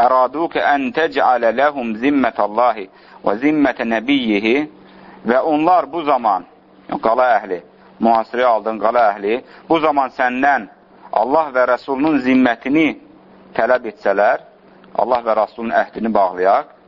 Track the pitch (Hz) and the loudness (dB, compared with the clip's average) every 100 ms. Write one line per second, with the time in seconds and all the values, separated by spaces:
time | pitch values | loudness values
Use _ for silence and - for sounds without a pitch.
0 | 127 131 127 147 170 151 113 143 131 135 | 4 4 2 -2 -4 -2 0 0 -2 -2
1 | 160 135 123 123 117 117 143 143 117 107 | -2 0 0 2 0 2 0 -2 -6 -4
2 | 131 143 120 113 104 107 123 110 95 - | -2 0 0 -2 -2 0 0 0 -8 -18
3 | - - - 101 143 156 139 120 113 113 | -20 -8 -4 -2 0 2 0 -2 -4 -4
4 | 117 139 117 101 110 135 151 - - - | 0 -2 0 0 0 0 -2 -10 -20 -20
5 | - - 110 123 156 151 160 180 139 165 | -20 -10 -2 0 2 0 2 2 0 -4
6 | 147 135 117 92 - _ _ _ - - | -2 0 0 -2 -4 _ _ _ -12 -4
7 | 113 120 127 107 104 87 - _ - - | -2 2 2 0 -2 -10 -10 _ -20 -4
8 | 113 113 110 120 127 110 107 110 104 120 | 0 0 0 0 0 0 -2 -2 0 2
9 | 110 104 101 120 - - - 165 156 143 | 2 0 -2 -4 -6 -12 -2 0 0 0
10 | 131 - 127 127 139 135 98 - _ - | -2 -2 -4 0 0 0 -4 -18 _ -20
11 | - - 117 151 151 127 123 120 - 135 | -6 -2 0 0 0 0 0 0 -2 -2
12 | 156 147 127 131 127 117 131 151 151 117 | 0 0 2 2 2 0 -2 0 0 -4
13 | - - - - - - 117 127 117 - | -14 -20 -20 -20 -12 -2 0 0 -2 -6
14 | 104 98 107 143 - _ _ - - - | -2 2 2 0 -6 _ _ -20 -12 -4
15 | 110 123 117 110 104 - 113 110 101 - | -2 0 0 -2 -2 -4 -4 -2 -2 -4
16 | 110 104 95 90 92 117 151 - | -2 0 0 0 2 2 -2 -14